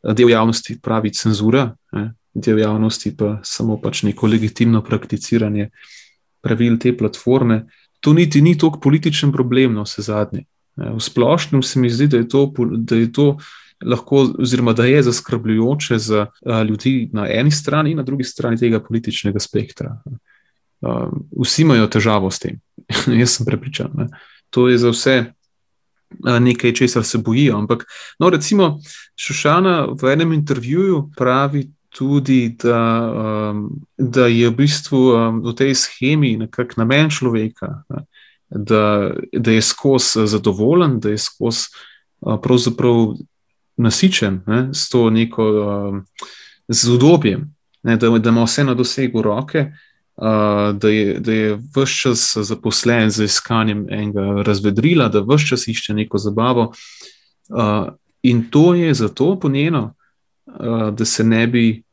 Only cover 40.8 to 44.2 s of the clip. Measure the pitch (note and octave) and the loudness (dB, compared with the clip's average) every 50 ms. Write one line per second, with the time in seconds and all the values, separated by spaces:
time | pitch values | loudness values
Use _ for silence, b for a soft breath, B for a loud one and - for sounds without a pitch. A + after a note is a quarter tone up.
40.8 | F3 D3+ C3 A2 G2+ G#2 G#2 G#2+ - - - _ A#2 A#2 A#2 - - - B B | 2 2 0 -2 -2 -4 -4 -4 -6 -10 -8 _ -6 -4 -4 -6 -8 -10 B B
41.8 | B B B B B B _ _ - - A2 G#2 - - B2+ B2 A#2+ B2 A2+ - | B B B B B B _ _ -6 -4 -4 -4 0 2 2 2 2 0 -2 0
42.8 | C3 B2 A#2+ A#2 A2+ G#2+ G2 - - _ _ _ _ _ _ _ _ _ _ - | 0 2 4 4 2 0 -2 -8 -14 _ _ _ _ _ _ _ _ _ _ 0
43.8 | A#2+ A2+ - - - F#3+ F#3+ - | 0 0 2 2 2 2 2 0